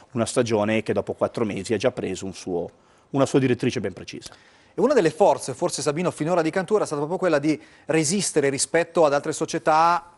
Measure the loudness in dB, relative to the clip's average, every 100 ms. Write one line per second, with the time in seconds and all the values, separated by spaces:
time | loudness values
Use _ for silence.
0 | -10 -4 -2 0 2 2 2 0 0 -2
1 | -2 -2 -2 -2 -4 -4 -4 0 -2 -2
2 | -6 -6 -10 -12 -6 -6 -6 _ _ _
3 | _ 0 2 2 2 0 -2 -4 -6 -8
4 | -14 -16 -16 -20 _ _ _ -2 2 4
5 | 2 4 2 2 -2 -4 -4 -4 -4 -2
6 | -2 -2 -2 0 0 -2 0 0 0 -4
7 | -4 -2 2 2 2 -2 -4 -18 -2 0
8 | 0 0 0 0 0 0 -2 0 0 4
9 | 4 4 -2 -6 -4 -4 2 4 4 2
10 | -4